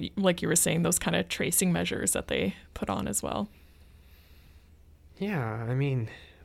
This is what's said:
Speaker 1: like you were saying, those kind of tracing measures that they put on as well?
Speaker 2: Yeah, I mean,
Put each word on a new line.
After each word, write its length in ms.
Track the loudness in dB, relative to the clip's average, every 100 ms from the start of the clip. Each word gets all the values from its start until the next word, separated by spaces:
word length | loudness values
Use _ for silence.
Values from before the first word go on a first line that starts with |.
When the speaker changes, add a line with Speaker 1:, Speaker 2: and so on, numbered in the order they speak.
| -4 2
Speaker 1:
like 260 | 2 2
you 60 | 2
were 80 | 4
saying, 280 | 4 2
those 160 | 2 2
kind 160 | 2 0
of 100 | 0
tracing 460 | -2 0 2 2
measures 400 | 2 0 -2 0
that 160 | 0 0
they 260 | 0 0 -4 -12
put 160 | -8 -4
on 200 | -2 -2
as 120 | -4
well? 280 | -4 -4 -6 -10 -20 -20 -20 -20 -20 -20 -20 -20 -20 -20 -20 -20 -20 -20 -20 -6
Speaker 2:
Yeah, 480 | -4 -2 -2 -4 -2
I 40 | 0
mean, 340 | 0 0 -2 -8 -20 -20